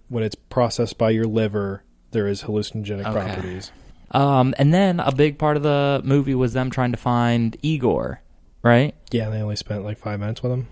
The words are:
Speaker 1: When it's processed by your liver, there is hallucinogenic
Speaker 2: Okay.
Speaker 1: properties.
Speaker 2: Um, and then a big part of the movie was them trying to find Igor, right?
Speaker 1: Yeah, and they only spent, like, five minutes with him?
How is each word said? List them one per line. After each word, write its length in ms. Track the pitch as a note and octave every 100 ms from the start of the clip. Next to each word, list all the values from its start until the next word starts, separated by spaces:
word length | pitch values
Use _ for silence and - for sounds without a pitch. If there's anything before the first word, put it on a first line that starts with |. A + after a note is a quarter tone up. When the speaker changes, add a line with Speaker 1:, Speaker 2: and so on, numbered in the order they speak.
| -
Speaker 1:
When 160 | A#2+
it's 120 | A2 -
processed 600 | - - A#2+ - A2+ -
by 120 | A2+
your 160 | A2 A2+
liver, 580 | A2 G#2+ G#2 G2+ G2 _ _ _
there 160 | A2+ G2+
is 160 | G2+
hallucinogenic 580 | - G#2+ G#2 A2 G#2 G2
Speaker 2:
Okay. 100 | G#2+
Speaker 1:
properties. 600 | G2+ G2 F#2 F#2 F#2 - - - - -
Speaker 2:
Um, 420 | C3 C#3+ C3+ B2+ -
and 160 | C#3+
then 280 | F3 G3 F3
a 100 | C#3
big 240 | C3 D3+ D3
part 200 | D3+ D3+
of 60 |
the 360 | D3 C#3+ C#3+ D3 C3+
movie 300 | C#3+ C#3 C3
was 180 | B2+
them 160 | B2+ B2+
trying 220 | C3 B2
to 60 | A#2+
find 600 | B2 A#2+ A#2+ A#2 A2+ -
Igor, 600 | D3+ D#3 B2 C#2 B1+ - - _ _ _
right? 320 | A#2+ A#2+ C#3+ - -
Speaker 1:
Yeah, 140 | A#2 A2
and 80 |
they 80 | A2
only 140 | G#2+ G#2
spent, 280 | - G#2
like, 140 | G2+ G#2+
five 200 | G#2+ G#2
minutes 220 | G#2 A2+
with 100 | B2
him? 160 | B2+ A#2+